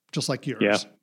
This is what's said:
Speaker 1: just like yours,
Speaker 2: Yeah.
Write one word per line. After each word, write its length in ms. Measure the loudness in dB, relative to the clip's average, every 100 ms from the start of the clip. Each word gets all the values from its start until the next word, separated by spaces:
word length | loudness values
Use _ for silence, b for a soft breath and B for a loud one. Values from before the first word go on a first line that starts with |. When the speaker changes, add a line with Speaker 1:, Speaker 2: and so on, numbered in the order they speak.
| _
Speaker 1:
just 180 | -4 -2
like 160 | -2 -4
yours, 160 | 0
Speaker 2:
Yeah. 160 | 2 2 -2 _